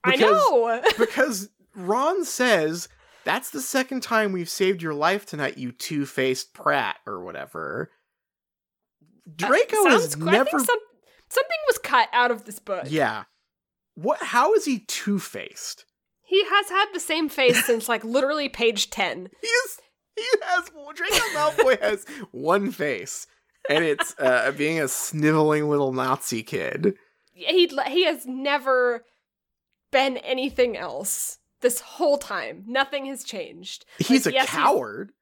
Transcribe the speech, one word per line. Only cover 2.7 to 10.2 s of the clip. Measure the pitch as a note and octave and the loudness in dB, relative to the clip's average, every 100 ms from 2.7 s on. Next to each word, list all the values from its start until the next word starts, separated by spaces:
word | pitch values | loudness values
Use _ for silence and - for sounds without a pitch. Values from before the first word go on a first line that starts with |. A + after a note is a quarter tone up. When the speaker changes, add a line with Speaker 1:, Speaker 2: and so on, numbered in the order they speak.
| E3+ - _ _ _ | -4 -10 _ _ _
Speaker 2:
"That's | - G3+ - | -2 -2 -4
the | D4 | -8
second | C4 C4+ B3+ C4 | -2 -2 -2 -6
time | - A3+ G#3 | -2 0 0
we've | F#3 E3+ | -2 -6
saved | - F#3+ F#3+ | 0 0 0
your | E3 | -4
life | D3 D#3+ G3 - | 0 0 0 -4
tonight, | D3 C#3 - | -4 -4 -4
you | B2 | -10
two-faced | A#2+ - D3+ C#3 - C3 B2+ - | -8 -6 -4 -2 0 0 0 -6
prat," | - D3+ C#3+ G#2+ - - | -4 0 0 0 -6 -10
or | F#2+ | -10
whatever. | F2+ E2+ - E2+ D2 A#2+ D#3+ _ _ _ _ _ _ _ _ _ _ _ _ _ - | -10 -10 -10 -10 -6 -6 -6 _ _ _ _ _ _ _ _ _ _ _ _ _ -20
Speaker 1:
Uh, | D3+ G3+ | -6 2
Speaker 2:
Draco | D4+ C#5 G#4+ | 4 4 4
Speaker 1:
sounds | F#4 A3+ | 6 6
Speaker 2:
has | E3 | 4
Speaker 1:
qu-, | D3 | -2